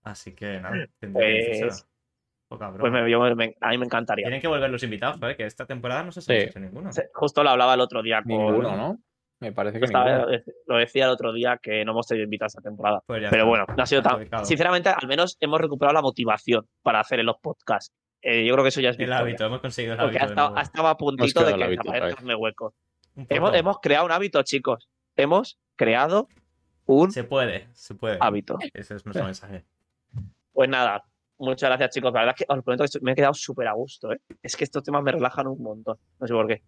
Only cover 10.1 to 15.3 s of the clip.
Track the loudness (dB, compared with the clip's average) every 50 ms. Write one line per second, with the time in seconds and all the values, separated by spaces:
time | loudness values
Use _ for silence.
10.1 | 2 2 2 0 -2 -4 -4 -10 -20 -20 _ -2 0 0 0 2 2 2 2 2
11.1 | 2 0 -2 -4 -2 0 0 0 0 -2 -2 -4 -2 -2 -2 0 -2 -2 -2 -2
12.1 | -2 -2 -2 -4 -4 -4 -6 -6 -8 -10 -14 -14 -12 -4 -2 0 0 0 _ _
13.1 | -8 -6 -2 0 2 4 6 6 4 4 2 0 0 -2 0 4 4 4 4 4
14.1 | 0 0 -2 -6 -6 -6 -2 -2 0 2 2 2 2 2 2 2 2 2 0 -2
15.1 | 0 0 0 0